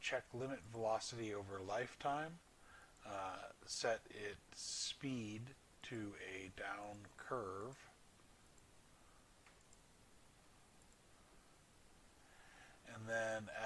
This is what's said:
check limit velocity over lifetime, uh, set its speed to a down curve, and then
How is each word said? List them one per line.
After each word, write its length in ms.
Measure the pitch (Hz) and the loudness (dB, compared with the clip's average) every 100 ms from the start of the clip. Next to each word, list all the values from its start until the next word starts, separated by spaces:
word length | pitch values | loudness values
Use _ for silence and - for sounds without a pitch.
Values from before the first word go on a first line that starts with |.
check 220 | - 131 - | 4 4 2
limit 260 | 120 131 131 110 | 0 0 -2 -4
velocity 640 | 117 110 110 - 120 110 | 4 6 6 4 0 2
over 260 | 101 98 98 95 | 0 0 -2 2
lifetime, 640 | 110 123 - 143 143 160 170 - - - - - - 214 | 2 2 2 4 4 2 -4 -14 -20 -18 -16 -18 -12 -4
uh, 460 | 98 95 98 - - - | -2 0 -2 -6 -10 -4
set 340 | - 123 110 - | 4 6 6 2
its 520 | 107 104 101 - - | -4 -4 -4 -8 -6
speed 800 | - - - - 139 123 107 107 123 - - - | -2 0 0 0 0 2 0 -2 -4 -10 -18 -14
to 300 | - 117 104 92 92 | -4 -2 -2 -2 -4
a 160 | 95 95 95 | -4 -4 -2
down 380 | 98 104 104 104 101 - | -2 -2 -4 -6 -10 -8
curve, 600 | - 131 98 95 117 135 - - - - - - - - - - - - - - - - - - - - - - - - - - - - - - - - - - - - - - - - - - - - - - - - - - - | 0 2 2 0 -2 -6 -12 -18 -20 -20 -20 -20 -20 -20 -20 -20 -20 -20 -20 -20 -20 -20 -20 -20 -20 -20 -20 -20 -20 -20 -20 -20 -20 -20 -20 -20 -20 -20 -20 -20 -18 -18 -18 -20 -20 -20 -18 -18 -18 -18 -18 -16 -16 -16 -16 -14 -8
and 200 | 113 110 | -4 4
then 420 | 113 110 110 101 - | 6 6 4 2 6